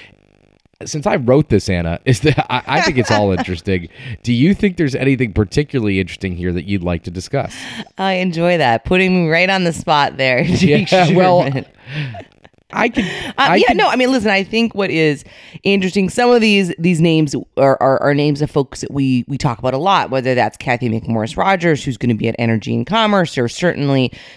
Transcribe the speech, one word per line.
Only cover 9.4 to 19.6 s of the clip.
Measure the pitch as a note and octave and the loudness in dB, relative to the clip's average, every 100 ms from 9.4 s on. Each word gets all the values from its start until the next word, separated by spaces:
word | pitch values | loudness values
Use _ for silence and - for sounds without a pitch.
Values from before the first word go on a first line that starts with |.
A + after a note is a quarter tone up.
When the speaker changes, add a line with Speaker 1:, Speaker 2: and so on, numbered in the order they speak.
| F#3 | 2
Speaker 2:
on | F#3+ | 0
the | E3+ | 0
spot | D#3+ - D3 C#3 - | -2 0 2 0 0
there, | C3 B2 | 0 2
<laughs> | |
Jake | C#3 F3+ E3 A3 F#3 | 2 2 4 2 2
Speaker 1:
Yeah, | F#3 E3 | 2 4
well, | F#3 F#3 F3+ | 4 4 4
Speaker 2:
Sherman. | C#3 C3 - _ - D3+ C3+ G#2+ - _ - _ - | 2 -4 -8 _ -12 -10 -10 -12 -18 _ -20 _ -8
Speaker 1:
I | - A#3 | -2 -2
can, | B3 | 0
Speaker 2:
Uh, | F#3 - C#4+ - | -4 -6 -8 -2
Speaker 1:
I | C#4 F#3 | 2 4
Speaker 2:
yeah, | B4 | 4
Speaker 1:
can | G4 | 2
Speaker 2:
no, | F4+ | 2
I | |
mean, | B3 B3+ | 2 2
listen, | C4 G#3 | 2 0
I | G3 | 0
think | F#3+ A3 A3+ | 0 -2 -2
what | G3 G3 | -2 -2
is | D#3+ D#3 C#3 - - - - | 0 0 0 -8 -20 -20 -6
interesting, | F#3+ G3 F#3 G3+ F3+ | 0 0 0 0 0
some | - A#3+ | 2 4
of | A#3+ | 4
these, | A3 G3+ F3+ - | 4 2 0 0
these | E3+ E3 | 0 4
names | E3+ D#3+ D3 C#3 - - | 4 2 0 -4 -6 0
are, | C3+ - | 2 4
are, | C3+ C3 | 2 2
are | C#3+ | 2
names | C#3+ D3 C#3+ | 2 0 0
of | D3+ | -2
folks | D3+ C3+ - | -2 -4 -6
that | - | -8
we, | C#3+ C3+ B2+ A#2+ | -2 0 0 -2
we | C#3 | -4
talk | C#3+ | -4
about | A2+ | -2